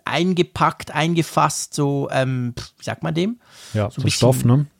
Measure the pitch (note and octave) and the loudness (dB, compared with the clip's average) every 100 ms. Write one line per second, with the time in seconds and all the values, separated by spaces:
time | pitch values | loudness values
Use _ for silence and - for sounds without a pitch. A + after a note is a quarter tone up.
0 | - C3+ F3+ F3 F3 - E3 - - D3+ | -4 0 0 0 0 2 0 0 -6 -2
1 | D#3+ E3 D#3 - D3+ - - - C#3+ C#3 | 0 0 0 2 0 0 -6 -2 -2 -2
2 | C#3 C3+ C3 B2+ B2 A#2+ - _ - - | -2 -2 0 -2 -4 -6 -14 _ -10 -6
3 | D#3+ D#3+ F#3+ A#3+ _ - - G#2+ G#2 - | -4 -2 -2 -4 _ -20 -6 -2 -2 -2
4 | A2 - A#2+ C3 B2 C3 C#3+ _ | -2 2 4 4 4 4 2 _